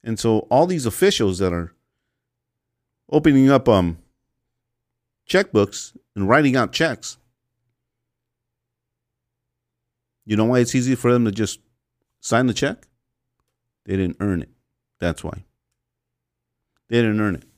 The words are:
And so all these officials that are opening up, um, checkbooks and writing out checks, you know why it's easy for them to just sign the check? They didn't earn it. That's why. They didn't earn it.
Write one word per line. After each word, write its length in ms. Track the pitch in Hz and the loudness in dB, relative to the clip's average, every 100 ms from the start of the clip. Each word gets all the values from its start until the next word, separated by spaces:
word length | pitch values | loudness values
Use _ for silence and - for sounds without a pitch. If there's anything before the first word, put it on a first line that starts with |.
And 160 | 117 113 | -8 -4
so 200 | 120 110 - | 0 0 2
all 160 | 127 175 | 0 2
these 200 | 180 120 | -2 -4
officials 540 | - 190 - 104 92 | 0 0 2 -2 0
that 140 | 92 | -4
are 200 | 87 85 _ _ _ _ _ _ _ _ _ _ _ _ _ _ | -4 -8 _ _ _ _ _ _ _ _ _ _ _ _ _ _
opening 400 | 147 156 139 135 | 0 4 4 6
up, 200 | 139 123 | 4 4
um, 300 | 101 87 82 _ _ _ _ _ _ _ _ _ _ _ _ - | 2 2 -4 _ _ _ _ _ _ _ _ _ _ _ _ -2
checkbooks 680 | 185 196 107 101 - - - _ 104 | -2 0 0 0 -4 -16 -20 _ -6
and 120 | 98 | 0
writing 280 | 135 143 127 | 2 2 2
out 180 | 113 | -2
checks, 440 | - 160 113 - - _ _ _ _ _ _ _ _ _ _ _ _ _ _ _ _ _ _ _ _ _ _ _ _ _ _ _ _ _ _ - | -2 -4 -4 -14 -18 _ _ _ _ _ _ _ _ _ _ _ _ _ _ _ _ _ _ _ _ _ _ _ _ _ _ _ _ _ _ -4
you 100 | 107 | 0
know 100 | 110 | 2
why 140 | 123 | 2
it's 160 | 120 135 | 2 0
easy 200 | 123 127 | -2 0
for 160 | 120 | 0
them 140 | 123 113 | 2 0
to 60 | |
just 280 | 101 104 - _ _ _ _ _ _ | -2 -6 -6 _ _ _ _ _ _
sign 280 | - 117 127 | -4 0 0
the 60 | |
check? 340 | 107 139 240 _ _ _ _ _ _ _ _ _ _ - | -2 -4 -6 _ _ _ _ _ _ _ _ _ _ -6
They 120 | 95 | -4
didn't 200 | 90 80 | -4 -4
earn 220 | 101 90 | -4 -4
it. 80 | - _ _ _ _ _ | -6 _ _ _ _ _
That's 240 | 87 82 | -6 -6
why. 200 | 80 - - _ _ _ _ _ _ _ _ _ _ _ _ _ _ | -10 -14 -20 _ _ _ _ _ _ _ _ _ _ _ _ _ _
They 140 | 117 | 0
didn't 180 | 113 107 | 2 0
earn 160 | 107 80 | -2 -4
it. 100 | - | -12